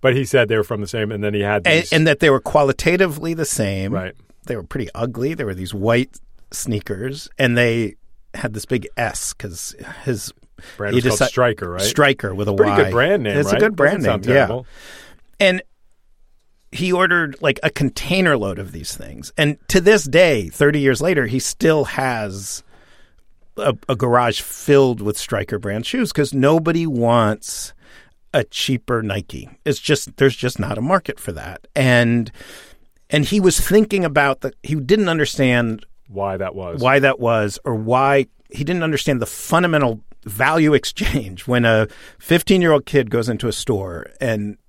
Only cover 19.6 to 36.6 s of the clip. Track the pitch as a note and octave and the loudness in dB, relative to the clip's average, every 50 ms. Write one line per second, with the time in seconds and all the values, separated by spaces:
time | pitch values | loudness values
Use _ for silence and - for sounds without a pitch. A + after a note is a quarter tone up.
19.6 | - _ - F#3+ E3+ G3 A3 G#3 D3+ C#3 B2 E3 F#3 E3+ C#3+ A2+ F#2+ D#2+ - - | -8 _ 0 2 4 4 4 4 2 2 4 4 4 6 4 0 -2 -6 0 2
20.6 | D3+ C#3+ D3 D3 C#3 C3+ B2+ - C#3 F3 F#3 D3 B2+ G#2+ B2 C3 - - - - | 2 4 4 4 2 2 2 2 0 0 0 0 -2 -2 -4 -4 -4 -6 -6 0
21.6 | - E3 D#3 D3+ C#3 C3+ - - C3+ C3 B2 A2+ G#2+ G2+ F#2+ G2+ G2 - - - | 2 2 4 4 0 -2 -2 -4 -2 -2 -2 -4 -6 -6 -8 -10 -12 -12 -14 -14
22.6 | - - - - _ _ - - - _ _ _ _ - - _ - - - - | -16 -20 -20 -20 _ _ -20 -20 -20 _ _ _ _ -20 -20 _ -20 -18 -10 -2
23.6 | G#2+ C#3+ A#2 - - - C3 G2+ - B2 A#2+ B2 B2 A#2+ A2+ - - - - - | -2 -2 -2 -2 -2 -4 -2 0 2 2 4 4 4 2 0 -4 -8 -10 -14 -10
24.6 | - - C#3+ C#3 C3+ B2+ B2 A2+ G#2 G#2 G#2 - - - - G2+ G2 - - - | 2 4 6 6 6 4 2 -2 -4 -4 -4 -4 -6 -4 -4 -4 -4 -4 -6 -6
25.6 | B2 G2+ G2+ A2 A#2 - - B3+ A#3+ - - - D3 C3+ - C3+ B2+ C#3 D#3+ E3 | -6 -6 -6 -6 -6 -6 -4 -2 -2 -2 0 -2 -2 -2 0 2 4 4 4 4
26.6 | D#3+ E3 E3+ F3 E3 D#3+ C#3 A#2+ A#2 A#2 A#2 A#2+ A2+ G#2+ G#2+ - - - - - | 2 0 -2 0 -2 -2 -2 0 2 4 4 4 4 2 0 -4 -8 -12 -12 -12
27.6 | - - - - _ - - - - _ _ _ _ _ - D3 A2+ - - - | -12 -14 -16 -20 _ -20 -20 -20 -20 _ _ _ _ _ -2 -2 -2 -2 -6 -6
28.6 | - - C3+ A#2+ _ - B2+ A#2 A2 G#2+ G2 G2+ - - - C2+ - - - _ | -4 -2 -2 -4 _ -4 -4 -4 -2 -4 -6 -6 -6 -10 -14 -16 -16 -16 -20 _
29.6 | _ D3+ C#3 - - - D3+ C3+ - - - - C#3 C3+ A#2+ - - B2 - - | _ -4 -4 -4 0 0 0 0 0 -10 -2 2 2 2 2 0 -6 -6 -4 -4
30.6 | G2 - G#2 G#2+ A#2 D3+ F#3+ F#3 - - - - - - F2 D2+ - - F#2+ - | -6 -4 -4 -4 -2 0 0 -2 -2 -4 -12 -10 -10 -10 -10 -10 -12 -14 -16 -16
31.6 | - - _ D3+ C3 C3 B2 A#2+ A#2+ A#2 A#2 A#2+ A2+ G#2+ - - - - - - | -20 -6 _ 0 2 4 4 4 4 4 2 0 -2 -4 -8 -18 -20 -20 -20 -20
32.6 | - - - _ _ - _ _ _ _ - D3+ C#3+ - - G#3 F#3 F#3 - - | -20 -20 -20 _ _ -20 _ _ _ _ -2 0 0 0 0 2 4 4 2 2
33.6 | - - F3+ G#3+ A3 G#3+ G3+ G3 F3+ D#3+ C#3 D3+ C#3+ C#3 C3+ - - C3+ - - | 0 4 4 4 4 4 0 -2 -2 0 2 2 2 2 0 -2 -6 -10 -10 -10
34.6 | - - D#3 D#3 C3 B2+ G3 G#3+ G#3 F3 E3 D#3+ C#3+ - - - C#3 B2+ B2 A#2+ | -8 -6 -4 -4 2 2 2 2 4 0 2 0 0 -2 0 0 2 2 4 2
35.6 | A#2+ A2+ A2 G#2 - - - - - _ G2 G2 G2 G2 F#2+ F#2 F#2+ F#2+ - F#2+ | 2 0 -4 -6 -10 -20 -20 -20 -20 _ -8 -6 -4 -4 -4 -4 -6 -8 -8 -8